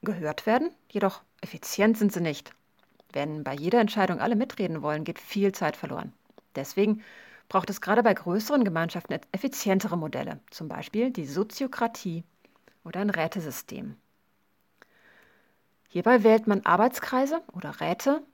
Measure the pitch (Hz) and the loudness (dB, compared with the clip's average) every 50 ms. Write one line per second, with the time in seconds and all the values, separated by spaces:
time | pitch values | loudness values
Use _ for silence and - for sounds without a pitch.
0 | - 196 202 170 165 151 156 - - 220 220 254 294 349 - _ _ _ - 208 | -2 -4 -4 -2 -4 -4 -4 -4 0 2 2 2 2 0 -4 _ _ _ -2 0
1 | 196 190 - - _ _ _ _ - - - 165 - - - - 196 220 226 220 | 0 0 -2 -4 _ _ _ _ -16 -16 -14 -14 -10 -8 0 4 4 4 4 4
2 | 208 202 - 175 170 160 143 - - - - _ _ _ _ _ _ _ _ _ | 2 2 2 2 -2 -2 -2 -4 -10 -18 -20 _ _ _ _ _ _ _ _ _
3 | _ _ - 143 143 151 151 151 147 131 139 143 147 175 214 240 220 214 - 220 | _ _ -6 -4 -4 -4 -4 -6 -6 -6 -8 -4 -2 2 4 4 4 4 4 2
4 | 190 185 180 - - 196 240 208 254 262 - - 202 175 165 151 139 151 151 151 | 2 2 2 0 0 0 2 2 0 -2 -2 -4 -4 -2 -2 -4 -2 -2 -4 -2
5 | 156 139 165 - - - - 202 196 196 196 - 185 151 151 - - 147 131 - | -4 -6 -8 -10 -12 -6 -2 2 2 2 2 0 -2 -2 -2 -4 -8 -8 -8 -8
6 | - - - _ _ _ _ - _ _ _ 135 139 - - 190 202 220 214 214 | -10 -12 -14 _ _ _ _ -20 _ _ _ -10 -8 -4 0 2 2 2 2 -2
7 | - - - - - - - - _ _ - 190 175 - 196 - - - 208 233 | -4 -16 -20 -20 -20 -20 -20 -20 _ _ -2 0 0 0 -8 -8 -2 2 2 4
8 | 220 233 196 - - 175 175 214 220 - 294 285 233 202 165 165 165 165 - 175 | 4 4 2 2 0 -2 -2 -2 0 0 2 2 2 2 2 0 -2 -2 -4 -8
9 | - - - 165 - _ - 190 - 277 - - - 208 190 190 - 190 170 175 | -8 -6 -8 -8 -8 _ -8 -4 -4 -4 -6 -4 0 2 2 2 2 0 -4 -4
10 | 156 156 - 131 - - - 143 _ _ - - 165 151 - - - - - 208 | -4 -4 -6 -6 -6 -8 -10 -12 _ _ -14 -12 -10 -10 -10 -10 -12 -6 -2 -2
11 | 240 262 254 - 156 135 139 190 208 220 - - 277 262 262 - 240 226 233 - | -2 -2 -2 -4 -8 -6 -2 -2 -4 -4 -4 -6 -6 -6 -4 -2 -4 -4 -4 -6
12 | - 190 165 165 170 _ _ _ _ _ _ _ _ _ _ _ _ 165 165 180 | -8 -6 -6 -6 -10 _ _ _ _ _ _ _ _ _ _ _ _ -12 -8 -4
13 | 202 208 190 170 160 160 - 202 160 151 - - - - - - - - 139 _ | -2 -2 0 0 -2 -2 -4 -6 -8 -8 -10 -12 -14 -12 -12 -12 -12 -12 -14 _
14 | _ _ _ _ _ _ _ _ _ _ _ _ _ _ _ _ - _ _ _ | _ _ _ _ _ _ _ _ _ _ _ _ _ _ _ _ -20 _ _ _
15 | _ _ _ _ _ _ _ _ _ _ _ _ _ _ _ _ _ _ _ 175 | _ _ _ _ _ _ _ _ _ _ _ _ _ _ _ _ _ _ _ 0
16 | 175 226 247 247 202 226 220 226 220 - 202 196 - - 170 180 214 254 254 - | 4 6 6 8 8 8 8 8 6 4 2 4 4 4 6 6 6 4 2 -2
17 | - - - 254 269 277 311 330 330 - - 180 175 147 - - 156 160 180 - | -8 -2 0 2 2 2 0 -4 -4 -8 -12 -10 -10 -10 -8 -4 -2 -4 -2 0
18 | - 269 277 311 294 _ | 0 0 0 0 -2 _